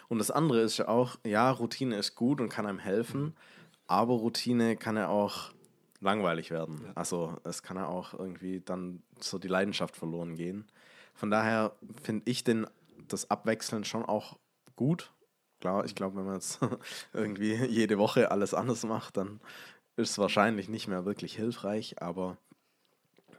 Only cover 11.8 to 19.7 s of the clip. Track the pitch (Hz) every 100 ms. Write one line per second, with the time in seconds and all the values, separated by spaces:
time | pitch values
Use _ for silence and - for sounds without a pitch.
11.8 | - - - 110 117 123 - 113 110 _
12.8 | _ - - 98 - 104 110 110 - 110
13.8 | 101 113 - 104 - - _ _ _ -
14.8 | 131 175 - _ _ _ _ _ 90 98
15.8 | 120 98 95 95 95 95 - - 123 120
16.8 | - - - - 110 95 107 113 127 113
17.8 | 107 104 107 - 113 98 101 87 117 117
18.8 | 113 110 - - 95 107 - - -